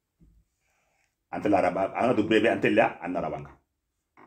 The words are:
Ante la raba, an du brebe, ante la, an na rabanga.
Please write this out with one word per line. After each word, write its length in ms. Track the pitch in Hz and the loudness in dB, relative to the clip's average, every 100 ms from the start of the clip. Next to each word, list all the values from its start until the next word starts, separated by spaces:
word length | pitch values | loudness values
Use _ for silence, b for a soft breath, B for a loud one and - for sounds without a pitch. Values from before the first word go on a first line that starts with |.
| _ _ _ _ _ _ _ _ _ _ _ _ _ | _ _ _ _ _ _ _ _ _ _ _ _ _
Ante 180 | 85 - | -6 0
la 120 | 98 | 2
raba, 300 | 90 92 95 92 | 2 0 -4 -2
an 200 | 117 117 | 0 0
du 80 | |
brebe, 240 | 95 110 110 | 2 2 2
ante 200 | 98 117 | 0 2
la, 280 | 104 - - | 2 2 -2
an 80 | 85 | -8
na 80 | 90 | -6
rabanga. 300 | 80 73 73 - _ _ _ _ _ _ | -6 -8 -12 -20 _ _ _ _ _ _